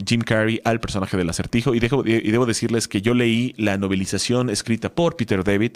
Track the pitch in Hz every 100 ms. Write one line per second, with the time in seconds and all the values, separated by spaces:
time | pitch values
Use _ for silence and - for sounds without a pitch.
0 | 98 120 113 110 110 113 117 113 - 104
1 | 95 98 85 82 87 117 127 117 117 135
2 | 110 113 101 113 123 104 117 113 - 107
3 | 104 123 120 113 123 - 104 98 98 95
4 | 95 98 - 120 127 104 - 110 101 -
5 | 170 - 113 98 92 101 113